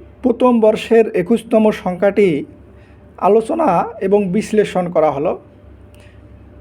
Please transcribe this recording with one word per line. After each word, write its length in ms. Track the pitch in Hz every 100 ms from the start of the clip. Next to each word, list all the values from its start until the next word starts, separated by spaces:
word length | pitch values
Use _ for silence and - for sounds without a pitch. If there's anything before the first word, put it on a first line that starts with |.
| - -
প্রথম 380 | 254 233 254 240
বর্ষের 560 | 214 220 - 233 214 -
একুশতম 540 | 180 226 - 220 220
সংখ্যাটি 760 | - 185 175 202 202 202 147 - - - - - - - -
আলোচনা 680 | 180 214 220 330 311 170 427 539
এবং 280 | 196 208 196
বিশ্লেষণ 600 | 202 - 214 175 185 175
করা 200 | 156 156
হলো। 300 | 135 156 - - - - - - - - - - - - -